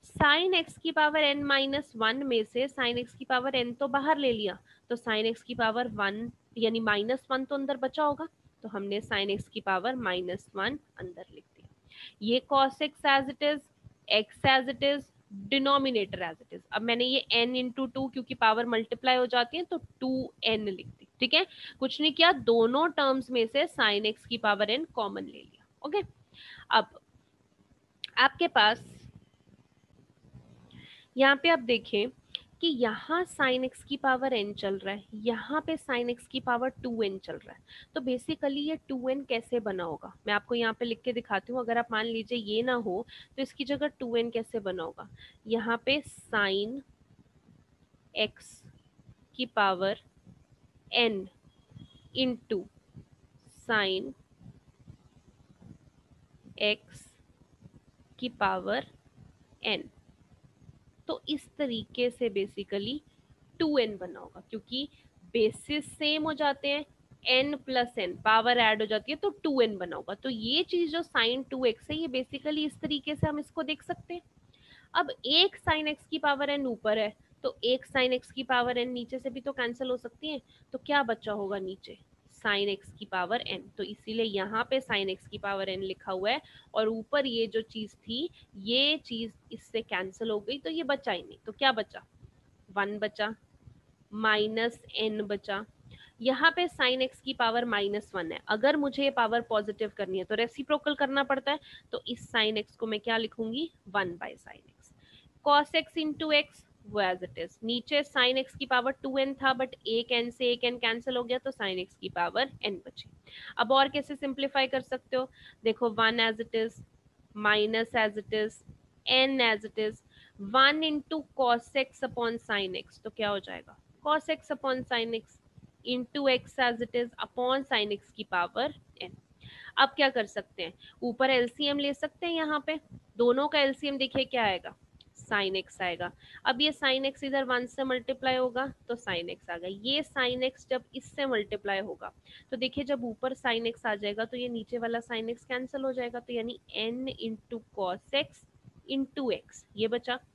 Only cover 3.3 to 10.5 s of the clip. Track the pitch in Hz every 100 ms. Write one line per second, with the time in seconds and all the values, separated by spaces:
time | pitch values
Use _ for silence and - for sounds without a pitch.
3.3 | 254 262 262 240 247 269 277 285 311 269
4.3 | 226 202 - _ - _ 240 233 214 226
5.3 | 226 - 240 226 220 247 208 196 208 233
6.3 | - _ 233 220 226 220 208 214 262 _
7.3 | 262 269 285 277 269 262 302 302 294 330
8.3 | _ _ _ 220 202 202 202 - 208 196
9.3 | 202 - 220 - 185 220 262 208 180 180
10.3 | 175 -